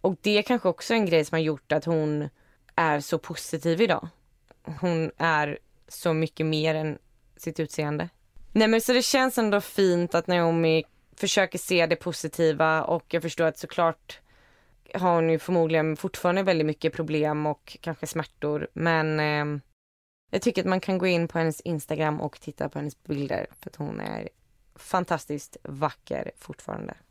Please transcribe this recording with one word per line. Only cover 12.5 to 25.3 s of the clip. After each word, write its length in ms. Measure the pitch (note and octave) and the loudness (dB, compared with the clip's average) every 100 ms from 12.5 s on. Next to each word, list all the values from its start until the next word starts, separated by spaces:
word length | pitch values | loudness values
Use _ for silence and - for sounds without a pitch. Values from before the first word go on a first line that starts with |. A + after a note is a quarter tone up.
| D3 D#3+ D#3+ | 4 2 2
och 200 | - E3 - | 0 -4 -2
jag 140 | E3+ | -4
förstår 220 | E3 - | -4 0
att 140 | E3 D#3 | 0 0
såklart 640 | - - E3+ D#3 - - _ _ _ _ _ _ - | -8 0 0 0 -14 -20 _ _ _ _ _ _ -10
har 200 | G3 F3+ | -2 2
hon 160 | E3+ E3 | 4 4
ju 80 | E3 | 2
förmodligen 580 | - F3+ D#3+ D#3+ D#3 D3+ | 2 2 4 2 0 -2
fortfarande 460 | F#3+ - F3+ F#3 | -6 -2 0 2
väldigt 240 | G3 E3 D#3 | 2 2 0
mycket 260 | D3+ D#3+ | 0 -2
problem 540 | - D#3 D#3 D3+ D3+ D3+ | -2 -4 0 0 0 -2
och 300 | D3 - - | -4 -10 -12
kanske 260 | - D#3+ D#3 | -10 -8 -6
smärtor, 640 | E3 D3 _ D3 D3 - | -6 -8 _ -4 -4 -6
men, 480 | - E3 D#3+ D#3 D#3 | -2 0 2 2 0
eh, 400 | D3+ D3+ D3 D3 - _ _ _ _ _ _ | 0 0 -2 -4 -10 _ _ _ _ _ _
jag 120 | G3 | -2
tycker 200 | A#3+ - | 0 0
att 60 | F#3 | 0
man 120 | F#3 | 0
kan 180 | - F#3 | 0 0
gå 80 | F#3 | 2
in 220 | E3+ E3+ | 2 0
på 100 | E3+ | 0
hennes 220 | D#3+ D3+ | 0 -2
Instagram 600 | - D#3+ - D#3 D#3 D3+ | -6 -6 -4 -2 0 0
och 200 | D3+ - | -6 -8
titta 280 | - - D3 | -16 -8 -6
på 100 | - | -6
hennes 240 | D3 - | -8 -10
bilder, 440 | - C#3+ C#3 - - - | -8 -6 -2 -4 -6 -12
för 100 | - | -20
att 60 | - | -10
hon 240 | D3 G#1+ | -10 -8
är 280 | G#1 G#1+ - _ _ _ _ | -8 -8 -10 _ _ _ _
fantastiskt 840 | - - F#3 F3+ D#3+ - | -20 -4 -2 0 -4 -4